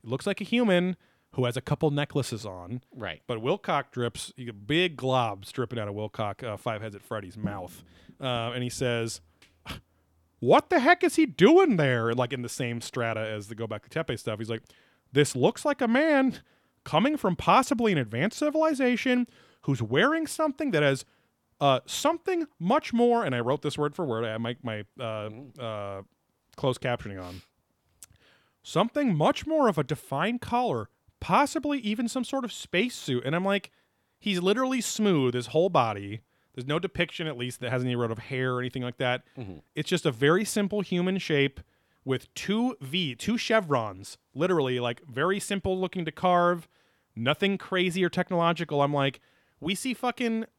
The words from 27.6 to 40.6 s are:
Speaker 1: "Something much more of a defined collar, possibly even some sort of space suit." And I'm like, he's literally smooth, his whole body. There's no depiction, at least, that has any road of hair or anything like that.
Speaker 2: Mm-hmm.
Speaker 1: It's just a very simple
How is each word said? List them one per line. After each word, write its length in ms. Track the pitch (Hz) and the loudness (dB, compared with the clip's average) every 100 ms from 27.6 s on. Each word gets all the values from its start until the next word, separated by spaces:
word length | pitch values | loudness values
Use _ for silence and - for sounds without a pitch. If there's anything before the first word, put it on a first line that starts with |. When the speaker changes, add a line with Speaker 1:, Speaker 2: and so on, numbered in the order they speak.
| _ _ _ _ - _ _ _ _ _ | _ _ _ _ -20 _ _ _ _ _
Speaker 1:
"Something 520 | - 156 226 302 277 160 | -4 0 0 0 0 4
much 320 | 175 294 302 | 2 2 -2
more 200 | 320 254 | 2 2
of 100 | 160 | 2
a 60 | |
defined 580 | 135 147 - 139 190 240 | -2 -4 -4 -2 -2 -2
collar, 480 | - 240 240 127 104 _ _ _ | -2 -2 0 -2 -6 _ _ _
possibly 600 | - 190 285 320 285 285 | 2 4 4 0 -2 -2
even 280 | 214 214 226 | -2 -2 -2
some 160 | 269 | -4
sort 200 | 240 269 | -4 -4
of 80 | 247 | -4
space 440 | - - 175 247 - | -10 -2 0 0 -4
suit." 280 | - 123 131 | -2 -2 0
And 100 | 160 | 0
I'm 100 | 190 | 0
like, 260 | 196 - _ _ _ _ _ | 0 -2 _ _ _ _ _
he's 200 | 214 180 | -4 0
literally 400 | 180 214 262 262 | 2 2 2 0
smooth, 520 | - - 208 165 127 | -2 0 4 4 2
his 140 | 123 120 | 0 0
whole 220 | 156 185 | 2 4
body. 520 | 165 117 101 101 107 _ _ _ | 4 2 0 -8 -12 _ _ _
There's 140 | - 127 | -14 -4
no 120 | 151 | -4
depiction, 480 | 135 - 170 - 160 | -4 -4 -4 -4 -8
at 100 | 123 | -6
least, 220 | 123 - | -8 -6
that 80 | 123 | -4
has 140 | 127 | -2
any 120 | 127 120 | -2 -2
road 160 | 117 | -2
of 60 | 113 | -4
hair 380 | - 131 131 127 | -6 -4 -2 -2
or 40 | |
anything 220 | 123 131 | -6 -6
like 160 | 123 123 | -8 -4
that. 260 | 127 123 _ - | -2 -2 _ -14
Speaker 2:
Mm-hmm. 220 | 104 82 _ - | -12 -12 _ -8
Speaker 1:
It's 140 | 156 | -2
just 160 | 180 160 | 0 0
a 60 | |
very 320 | 113 143 180 | 0 2 2
simple 380 | 220 - | 2 -2